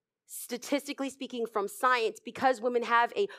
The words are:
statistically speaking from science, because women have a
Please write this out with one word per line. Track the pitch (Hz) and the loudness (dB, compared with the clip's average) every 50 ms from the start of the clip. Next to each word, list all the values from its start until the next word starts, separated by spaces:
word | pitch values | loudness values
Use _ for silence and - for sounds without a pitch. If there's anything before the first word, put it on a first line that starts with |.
| _ _ _ _ _ | _ _ _ _ _
statistically | - - - - - 233 - - - 294 277 - 285 285 - 277 262 | -16 -14 -12 -10 -8 -8 -8 -4 0 -2 -2 -2 -2 -6 -4 -4 -4
speaking | - - 262 - 254 240 226 | -4 -8 -10 -8 -4 -4 -4
from | 220 - 214 196 202 | -2 -2 -2 -2 -2
science, | - - 269 254 254 240 226 208 220 - | -4 0 2 4 4 4 2 0 -4 -6
because | - 240 - - 262 262 262 214 | -12 -12 -4 2 2 2 2 2
women | 226 247 247 233 | 0 0 0 0
have | 233 226 233 233 240 233 - | 0 4 4 4 4 4 2
a | - 202 196 - | 0 -2 -2 -2